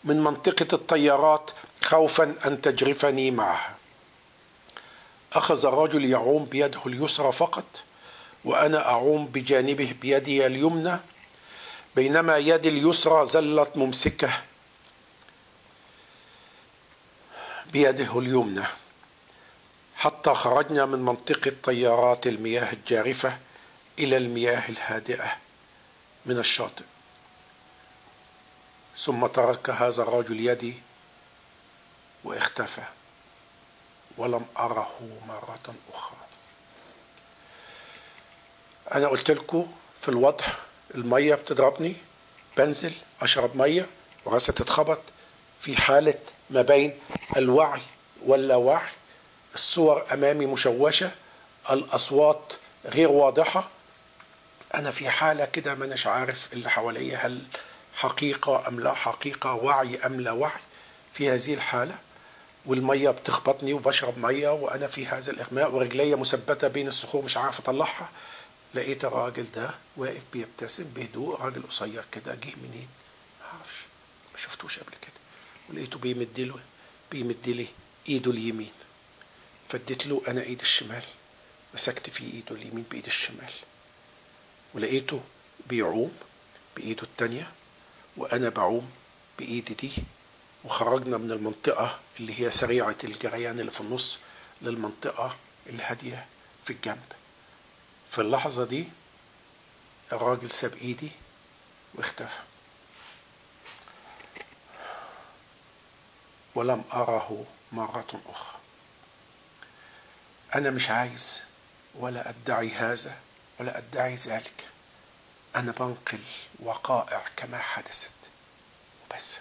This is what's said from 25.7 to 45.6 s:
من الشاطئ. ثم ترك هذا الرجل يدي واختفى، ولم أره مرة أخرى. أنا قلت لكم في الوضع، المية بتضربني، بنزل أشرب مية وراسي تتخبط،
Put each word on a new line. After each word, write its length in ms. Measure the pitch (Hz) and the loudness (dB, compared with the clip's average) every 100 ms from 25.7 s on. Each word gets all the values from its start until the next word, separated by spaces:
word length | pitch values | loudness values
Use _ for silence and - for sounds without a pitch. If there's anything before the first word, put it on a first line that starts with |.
| - - - - - 123 | -20 -20 -20 -20 -14 -4
من 120 | 123 | 0
الشاطئ. 460 | 113 - 117 - - - - - - - - - - - - - - - - - - - - - - - | 0 0 -4 -10 -20 -20 -20 -20 -20 -20 -20 -20 -20 -20 -20 -20 -20 -20 -20 -20 -20 -20 -20 -20 -20 -8
ثم 280 | - 120 120 | -4 0 2
ترك 440 | - 120 117 - | 4 2 2 -2
هذا 320 | 123 123 120 | 0 0 0
الرجل 380 | 110 120 113 110 | 0 0 0 -2
يدي 340 | 120 120 120 123 - - - - - - - - - - - - - - | 0 0 -4 -10 -20 -20 -20 -20 -20 -20 -20 -20 -20 -20 -20 -20 -20 -18
واختفى، 580 | - - - - 110 - 120 - - - - - - - - - - - - - | -12 -4 -4 -4 -8 -8 -14 -18 -20 -20 -20 -20 -20 -20 -20 -20 -20 -20 -20 -6
ولم 300 | 120 117 113 - | -4 -4 -4 -4
أره 420 | 117 110 104 - 117 110 110 | -2 -2 -6 -10 -16 -16 -16
مرة 460 | 107 104 113 - 117 - | -14 -14 -14 -16 -18 -18
أخرى. 220 | - - - - - - - - - - - - - - - - - - - - - - - - - - - - - - | -14 -14 -16 -20 -20 -20 -20 -20 -20 -20 -20 -20 -20 -20 -20 -20 -20 -20 -20 -20 -20 -20 -20 -20 -20 -20 -20 -20 -18 -4
أنا 140 | 143 143 | 0 2
قلت 220 | 131 - | 2 2
لكم 420 | 147 - 165 175 - - - | 0 2 -2 -2 -10 -20 -8
في 80 | - | -2
الوضع، 360 | 120 135 143 - - - - - | 6 4 4 -6 -6 -12 -20 -14
المية 400 | 135 120 123 147 | -8 2 4 4
بتضربني، 600 | 143 - 143 139 139 165 190 - - - - - - | 2 2 4 4 4 -6 -6 -16 -20 -20 -20 -6 2
بنزل 360 | 147 147 170 165 - - | 2 2 -4 -8 -18 -4
أشرب 340 | 120 139 120 131 | 2 2 2 4
مية 300 | 139 170 185 - - - | 4 4 -2 -12 -20 -14
وراسي 280 | - 117 - | 0 2 2
تتخبط، 480 | - - 143 151 156 - - - - - - | 0 0 2 4 0 -4 -20 -20 -20 -20 -14